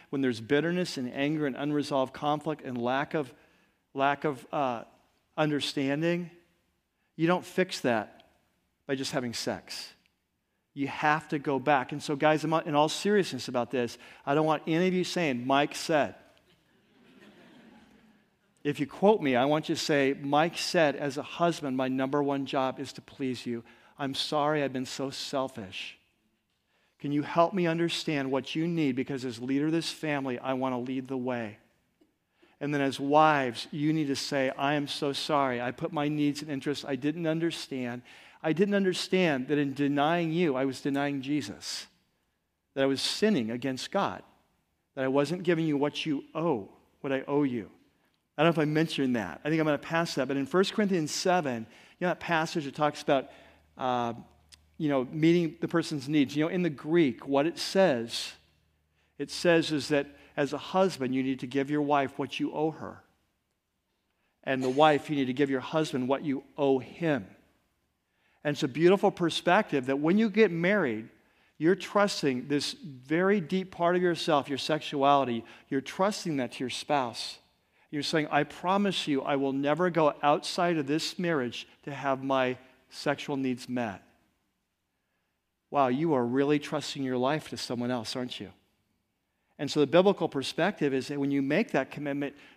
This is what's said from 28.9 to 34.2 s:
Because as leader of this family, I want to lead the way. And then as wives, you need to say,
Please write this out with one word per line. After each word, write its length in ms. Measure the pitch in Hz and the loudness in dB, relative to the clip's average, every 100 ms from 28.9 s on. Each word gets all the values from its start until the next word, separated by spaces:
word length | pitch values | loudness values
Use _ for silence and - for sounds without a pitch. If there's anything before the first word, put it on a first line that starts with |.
| 127 | 0
Because 280 | 127 139 | -4 -6
as 160 | 127 113 | -6 -8
leader 260 | 127 139 156 | -4 0 0
of 60 | |
this 180 | 165 156 | 0 -4
family, 480 | - 156 143 135 120 | -6 -4 -4 -4 -4
I 160 | 131 | -4
want 200 | 131 131 | -2 -2
to 40 | 127 | -2
lead 300 | 123 131 127 | -4 -6 -6
the 80 | 135 | -6
way. 420 | 123 120 107 107 _ _ _ _ _ _ _ _ _ _ | -4 -4 -6 -12 _ _ _ _ _ _ _ _ _ _
And 140 | 143 | -4
then 80 | 147 | 0
as 180 | 135 127 | 0 -2
wives, 720 | 139 147 156 147 127 113 - | 2 6 6 6 0 -4 -8
you 220 | 160 151 | -2 0
need 140 | 156 143 | 0 0
to 100 | |
say, 340 | 135 | -4